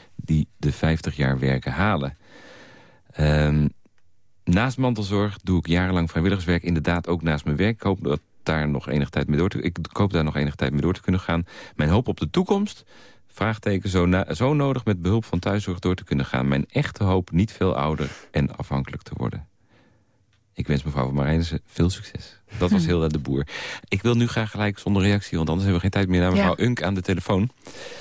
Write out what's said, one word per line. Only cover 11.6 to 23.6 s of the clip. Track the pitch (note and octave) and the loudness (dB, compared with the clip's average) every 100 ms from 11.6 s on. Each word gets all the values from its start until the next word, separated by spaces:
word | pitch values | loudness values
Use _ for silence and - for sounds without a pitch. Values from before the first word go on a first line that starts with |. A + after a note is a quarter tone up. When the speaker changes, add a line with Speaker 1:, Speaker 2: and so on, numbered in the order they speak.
| - - | -12 -2
Speaker 1:
Mijn | D2+ | 2
hoop | G2 A#2+ | 2 2
op | - | -2
de | D2+ | -2
toekomst, | F3 F#3 G3+ G#3 - - - - - - | 0 2 2 0 -8 -20 -20 -20 -20 -16
vraagteken, | - G#2+ A2 A2 G2 G2 | -4 -4 -2 0 0 0
zo | F#2 F2 | 2 4
na-, | F#2 - | 4 0
zo | E2+ C3 | 0 2
nodig | D3 C#3 C3 - | 2 0 0 0
met | F#2 | 0
behulp | F2 A2+ - | 2 0 0
van | F2 | -2
thuiszorg | G2 G2+ G2+ F2 | 0 -2 -2 -2
door | F2+ F#2 | -2 -2
te | |
kunnen | - C#2+ C2+ | -2 -2 0
gaan. | B1+ C2+ | 0 0
Mijn | C#2+ - | 0 0
echte | - D3 - | -2 -2 0
hoop, | G2 F#2+ F2+ | 2 2 2
niet | F2 A2 | 0 0
veel | - F#2+ - | 0 0 0
ouder | D2+ D#2 C#2 - - | -2 -2 -4 -8 -6
en | - C#2 - | -2 -2 -2
afhankelijk | - C#2 C2+ - | -4 -4 -4 -10
te | - - | -12 -6
worden. | A#1+ - - _ _ _ _ _ _ _ _ _ _ | -6 -6 -14 _ _ _ _ _ _ _ _ _ _
Ik | - - | -8 -2
wens | C#2+ | -2
mevrouw | D2+ C#2 C2 | -2 -2 -2
van | |
Marijnissen | C#2 C#2 E2 E2 D#2+ - | 0 2 0 0 -4 -6
veel | - F2 | 0 0
succes. | - - - - - - - | 0 -10 -14 -16 -20 -12 -2
Dat | F2+ | 2
was | G#2 | 2
Speaker 2:
Hm. | E2 | 2
Speaker 1:
Hilda | E2+ D#2+ | 2 2
de | D2+ | -2
Boer. | C2 C2+ C#2+ - | -2 -2 -4 -8